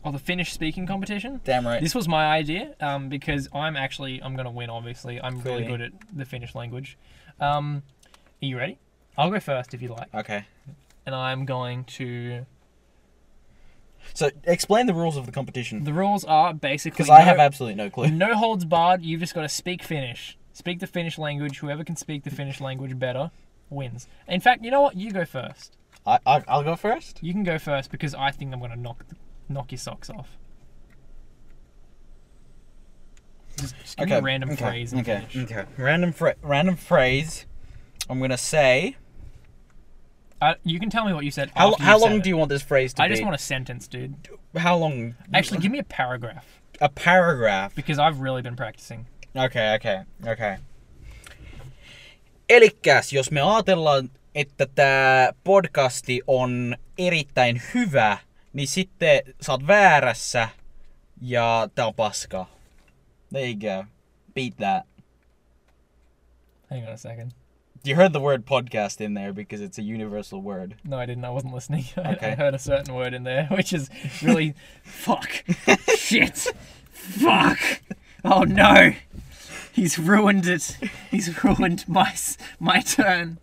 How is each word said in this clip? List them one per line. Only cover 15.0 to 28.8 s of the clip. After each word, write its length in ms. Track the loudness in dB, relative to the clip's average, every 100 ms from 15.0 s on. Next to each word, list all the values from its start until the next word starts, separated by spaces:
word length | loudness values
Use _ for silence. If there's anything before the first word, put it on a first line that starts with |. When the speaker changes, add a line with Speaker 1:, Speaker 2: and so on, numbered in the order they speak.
| -2 -4
Speaker 2:
of 100 | -6
the 60 |
competition. 500 | -8 -6 -8 -8 -6
Speaker 1:
The 80 | -4
rules 320 | -2 0 -2
are 300 | 2 2 2
basically 500 | 0 -4 -4 -6 -2
Speaker 2:
'Cause 60 | 12
I 80 | 12
Speaker 1:
no, 60 |
Speaker 2:
have 140 | 12 8
absolutely 340 | 6 4 -8
no 160 | -6 -6
clue. 180 | 0 0
Speaker 1:
no 240 | 2 2 2
holds 280 | 2 0
barred. 380 | 2 4 4 2
You've 180 | 0 -6
just 140 | -6
gotta 140 | -6 -6
speak 340 | -6 -8 -10
Finnish. 560 | -6 -6 -6 -12 -16 -20 -20
Speak 260 | -12 -10 -8
the 60 | -8
Finnish 320 | -6 -6 -6
language. 400 | -6 -4 -6 -8
Whoever 240 | -8 -8
can 120 | -8 -10
speak 260 | -8 -10
the 80 | -10
Finnish 300 | -10 -10 -10
language 360 | -10 -10 -10 -6
better 320 | -4 -4 -6 -10 _ _ _
wins. 380 | -12 -10 -14 -18 -20 -6
In 120 | 0
fact, 240 | 0 0
you 60 | -2
know 100 | 0
what? 160 | 0 -2
You 140 | -8
go 120 | -6
first. 520 | -8 -10 -12 -16 -20 _ _ _ 0
Speaker 2:
I, 120 | 0
I, 180 | 4 0 2
I'll 140 | -2
go 120 | -2 -4
first? 460 | -4 -4 -6 -12
Speaker 1:
You 100 | -8
can 80 | -4
go 160 | -4 -4
first 320 | -4 -6 -6
because 240 | -8 -8
I 160 | -4 -6
think 240 | -6 -12
I'm 60 | -10
gonna 160 | -12
knock, 280 | -12